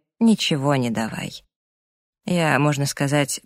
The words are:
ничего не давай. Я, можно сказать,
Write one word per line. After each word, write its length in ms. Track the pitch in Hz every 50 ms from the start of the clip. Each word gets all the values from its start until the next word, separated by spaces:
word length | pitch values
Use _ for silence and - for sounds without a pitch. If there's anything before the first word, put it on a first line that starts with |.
| _ _ _ -
ничего 560 | 233 226 214 - - - 165 143 135 147 143
не 160 | 135 123 120
давай. 540 | 110 113 113 110 - - - - - - - _ _ _ _ _ _ _ _ _ _ _ _ _ _ _ _
Я, 340 | - 180 175 165 151 143 127
можно 280 | 147 147 143 135 143
сказать, 560 | 143 - - 139 135 147 147 143 - - - -